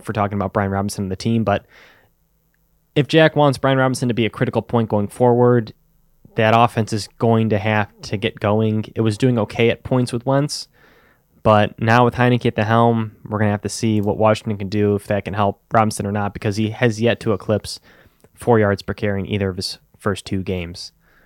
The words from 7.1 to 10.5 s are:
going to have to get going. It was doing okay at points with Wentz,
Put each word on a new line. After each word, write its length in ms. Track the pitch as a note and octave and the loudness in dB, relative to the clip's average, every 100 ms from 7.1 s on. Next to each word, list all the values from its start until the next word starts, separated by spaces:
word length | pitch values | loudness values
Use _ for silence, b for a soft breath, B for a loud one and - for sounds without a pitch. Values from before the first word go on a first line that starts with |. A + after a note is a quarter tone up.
| - | -2
going 300 | A#2 A2+ A2 | 2 2 2
to 100 | G#2+ | 0
have 280 | G#2+ G#2+ G#2 _ | 0 0 -2 _
to 160 | - G2+ | -8 -4
get 220 | A2 - | -4 -2
going. 520 | G#2 G#2+ A2 G#2+ G#2+ - | 0 0 0 -2 -4 -4
It 60 | |
was 180 | A2 G#2 | -2 0
doing 180 | C3 A#2 | 0 0
okay 320 | G#2 - A#2 | -2 0 0
at 140 | - | 0
points 280 | - B2+ B2 | -2 -2 -2
with 140 | A#2+ C3+ | -4 -2
Wentz, 420 | C3+ C#3+ | 0 -2